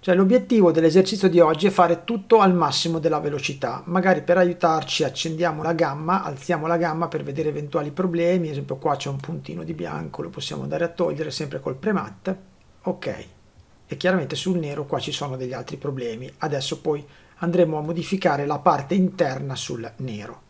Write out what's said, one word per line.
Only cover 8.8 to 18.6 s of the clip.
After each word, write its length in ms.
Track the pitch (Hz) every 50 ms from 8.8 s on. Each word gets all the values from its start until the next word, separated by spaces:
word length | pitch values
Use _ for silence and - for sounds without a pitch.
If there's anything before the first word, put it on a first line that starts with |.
| - 156 143
c'è 140 | 139 - 143
un 80 | 139 135
puntino 440 | 135 - 170 147 135 - 151 165 -
di 120 | 160 165
bianco, 480 | 151 87 80 - 78 82 76 - - 73
lo 80 | 82
possiamo 320 | - - - - 76 73 65
andare 220 | 69 147 156 170
a 40 | 170
togliere 420 | 170 - 180 - 147 143 160 151
sempre 300 | 143 - 156 139 143 143
col 140 | - 143 131
premat, 600 | 135 - 220 208 170 104 107 104 - - 190 190 - - _ _ _ _ _ _ _
ok, 460 | _ - 180 - - 139 101 - - - - _ _ _ _ - - _ _ _ _
e 100 | _ - 135
chiaramente 380 | - 180 185 185 147 127 156
sul 220 | 139 - 185 185 175
nero 280 | 156 147 143 147 147
qua 120 | 139 - 143
ci 120 | - - 143
sono 240 | - - 139 131
degli 160 | 131 131 123 127
altri 240 | - 127 - -
problemi. 560 | 135 - 151 139 131 123 117 110 113 127 - - _
Adesso 420 | - 160 143 139 135 - - 147
poi 260 | - 160 151 147 143 - - - - _ _ _
andremo 360 | - 170 165 175 175 160 156
a 60 | 151 151
modificare 640 | 156 170 165 165 - 196 190 - 175 147 143 143
la 120 | 143 147
parte 360 | 139